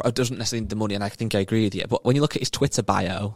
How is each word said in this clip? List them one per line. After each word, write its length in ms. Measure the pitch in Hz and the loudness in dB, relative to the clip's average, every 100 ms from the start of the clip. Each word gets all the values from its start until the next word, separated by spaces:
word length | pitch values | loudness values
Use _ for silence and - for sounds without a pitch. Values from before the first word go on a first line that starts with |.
or 60 | 117 | -2
doesn't 280 | 113 123 117 | 0 -2 -2
necessarily 240 | 113 117 | -4 -2
need 80 | 107 | -2
the 60 | 107 | -2
money, 180 | 107 | -2
and 100 | 101 | -2
I 60 | 101 | -4
think 240 | - 113 | -4 -2
I 60 | 101 | 0
agree 240 | 95 113 | 2 2
with 100 | 107 | 2
you, 100 | 92 - | 0 -2
but 180 | 113 | 0
when 120 | - 139 | 2 4
you 60 | |
look 120 | 147 - | 2 0
at 40 | |
his 100 | - | -2
Twitter 320 | - 139 - | 0 0 0
bio, 520 | 101 98 92 - 104 | 0 2 0 -2 -6